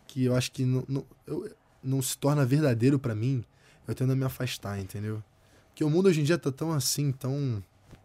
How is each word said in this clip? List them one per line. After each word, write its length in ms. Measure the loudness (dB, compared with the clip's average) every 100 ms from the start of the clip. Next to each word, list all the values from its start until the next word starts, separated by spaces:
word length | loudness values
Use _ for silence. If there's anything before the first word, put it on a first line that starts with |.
| -8
que 180 | -2
eu 100 | 2
acho 160 | 2 0
que 120 | -2
não, 200 | 0 0 -2
não, 160 | -6 -6 -14 -10
eu, 280 | -8 -8 -14 _ _
não 180 | -4 -2
se 160 | -2 0
torna 300 | 2 2 4
verdadeiro 520 | 4 4 4 4 4
pra 160 | 0
mim, 300 | -2 0 -2 -4 _ -20 _ -8
eu 80 |
tendo 200 | -2 0
a 20 | 0
me 80 |
afastar, 560 | -2 -4 -6 -6 -6 -8
entendeu? 420 | -8 -8 -6 -8 -12 _ _ -20 _
Porque 160 | -2
o 60 | 2
mundo 180 | 4 4
hoje 140 | 4
em 20 |
dia 140 | 2 0
tá 120 | -2
tão 220 | -4 -2
assim, 400 | -2 -2 0 -2
tão 500 | -2 -4 -4 -4 -4 -8 _ -20 -20